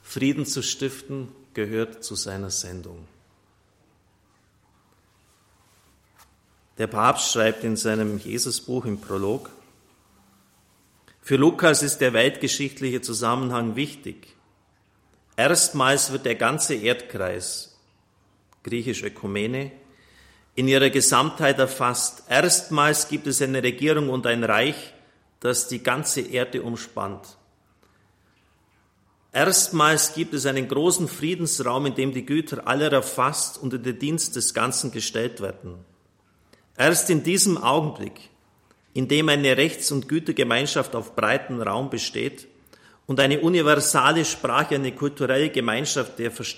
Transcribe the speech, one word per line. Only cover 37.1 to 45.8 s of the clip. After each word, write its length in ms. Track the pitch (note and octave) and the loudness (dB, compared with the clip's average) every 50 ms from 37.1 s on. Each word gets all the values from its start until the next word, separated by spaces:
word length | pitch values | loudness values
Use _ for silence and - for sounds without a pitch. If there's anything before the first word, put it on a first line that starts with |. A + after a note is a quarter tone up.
| E3 D3+ A#2+ | 2 2 2
diesem 340 | D#3+ F#3 F#3 F#3 G#3 F3 | 2 2 4 4 2 2
Augenblick, 720 | D3+ - A#2+ C#3 D#3+ D#3 D3+ A#2 - G2+ G2+ - - - - _ _ _ _ _ _ _ _ _ _ _ _ - | 2 2 2 2 2 0 -2 -4 -8 -10 -12 -12 -16 -20 -20 _ _ _ _ _ _ _ _ _ _ _ _ -4
in 140 | C3 C3 | -4 0
dem 220 | B2 C#3+ D3+ D#3 D#3 | 2 2 4 4 4
eine 280 | D3 C#3+ C#3+ C3+ B2+ | 4 4 4 4 4
Rechts- 340 | C3 D3+ D#3+ - - - - | 4 4 2 0 -2 -4 -2
und 160 | D3 C3+ - | -2 -2 -2
Gütegemeinschaft 880 | - D3 E3+ E3 - D#3 - C3+ A#2+ A#2 A#2+ C#3+ C#3+ - D3+ B2+ - - | -2 -2 -2 0 0 0 0 2 2 2 0 0 0 0 -2 -2 -2 -4
auf 200 | A#2 G#2 - - | -6 -6 -6 -4
breitem 440 | - G#2+ G#2+ A#2+ C#3 - - C3 A#2 | -2 0 2 0 0 -2 -4 -6 -4
Raum 300 | A2 G2+ G2+ A#2 C3+ C3+ | -2 -2 -2 -2 -4 -4
besteht 580 | - A2 - - - A#2 A#2+ C#3+ - - - - _ _ _ _ - - _ - _ _ _ | -4 -6 -6 -6 -4 -4 -6 -6 -8 -10 -18 -20 _ _ _ _ -20 -20 _ -20 _ _ _
und 120 | - C3+ B2+ | -2 2 4
eine 200 | C#3 C3+ C#3+ D3 | 4 4 4 2
universale 840 | D#3 E3 F3+ E3+ D3+ D3 D3+ C#3+ - - - C#3 B2+ C#3+ D#3 E3 D3+ | 2 4 4 4 6 6 4 4 4 2 4 4 6 6 4 4 2
Sprache, 520 | - - - - B2 A#2+ C#3 D3+ - D3+ | 0 -2 -4 -2 0 2 0 2 2 0
eine 180 | C#3 C3+ B2+ - | -2 -2 -4 -4
kulturelle 560 | - C#3+ C#3+ C#3+ - C#3+ B2 C3 C3+ D#3 D3+ | -4 -4 -4 -2 -2 0 0 2 2 0 0
Gemeinschaft, 720 | - C3 A#2 A#2 A2 A#2+ | 0 -2 -2 0 -2 -2